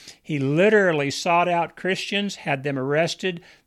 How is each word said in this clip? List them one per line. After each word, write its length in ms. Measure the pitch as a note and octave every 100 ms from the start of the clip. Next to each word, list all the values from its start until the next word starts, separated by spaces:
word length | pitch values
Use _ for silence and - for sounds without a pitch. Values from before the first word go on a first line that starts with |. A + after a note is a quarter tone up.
| - -
he 160 | - D3+
literally 720 | C3+ D3 G3+ G#3+ F#3+ D#3 C#3
sought 380 | C3 F#3+ E3+ F3
out 280 | F3 D#3+ -
Christians, 600 | F3+ F#3 - G3+ G3+ -
had 260 | E3+ C#3
them 160 | C#3 C#3
arrested, 640 | C3 D3 E3 - F#3+ E3+ - -